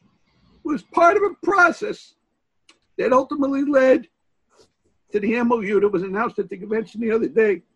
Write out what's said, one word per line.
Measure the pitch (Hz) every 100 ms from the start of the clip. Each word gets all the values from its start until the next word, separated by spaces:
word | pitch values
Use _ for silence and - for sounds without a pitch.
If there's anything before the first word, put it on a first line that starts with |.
| _ _ _ _ _ _
was | 311 294
part | - - 339 415
of |
a | 392 349
process | - 392 349 - 208 - - _ _ _ _ _ _ _ _ -
that | 196
ultimately | 254 269 294 269 277 285
led | 277 262 262 - _ _ _ _ _ _ _ _ _ _
to | 208
the | 202 233
M | 240
O | 240
U | 196 208
that | 202
was | 190
announced | 190 190 240 -
at | 185
the | 196
convention | 196 220 226 214
the | 233
other | 226 226
day | - 220 180 -